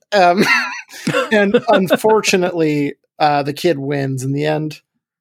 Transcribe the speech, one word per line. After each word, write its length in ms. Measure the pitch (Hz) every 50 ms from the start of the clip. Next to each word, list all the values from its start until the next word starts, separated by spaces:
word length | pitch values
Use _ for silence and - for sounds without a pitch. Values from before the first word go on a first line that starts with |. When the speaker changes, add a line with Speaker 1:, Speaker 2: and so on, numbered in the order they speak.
| _ -
Speaker 1:
Um, 320 | - 202 180 175 175 202 - - - - - - 988 906
<laughs> 320 | - - - - - - - 539 508 -
and 280 | 220 208 202 202 214 240 -
Speaker 2:
<laughs> 40 | -
Speaker 1:
unfortunately, 1200 | 214 190 190 - 311 - - 220 220 214 208 - 202 185 180 180 175 170 160 151 151 147 143 143 - _ _ _ _ -
uh, 260 | 156 151 147 143 139
the 100 | 143 139
kid 260 | - - 180 156 139
wins 440 | 135 139 147 139 139 135 135 127 127
in 100 | 135 139
the 120 | 143 147
end. 360 | 156 151 151 156 151 151 - _ _ _ _ _ _ _ _